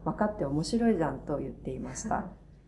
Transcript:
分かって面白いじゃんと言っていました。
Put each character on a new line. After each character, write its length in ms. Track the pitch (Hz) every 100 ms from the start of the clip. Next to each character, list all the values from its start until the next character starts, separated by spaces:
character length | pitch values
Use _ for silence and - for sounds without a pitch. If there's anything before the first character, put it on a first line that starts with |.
分 140 | 160 156
か 80 | 208
っ 120 | 214
て 60 |
面 180 | 139 147
白 280 | 165 226 233
い 60 | 185
じ 60 |
ゃ 80 | 151
ん 80 | 131
と 180 | - 139
言 100 | 135
っ 20 |
て 180 | - 131
い 100 | 131
ま 140 | 127
し 140 | 131 220
た。 180 | 214 208 - - -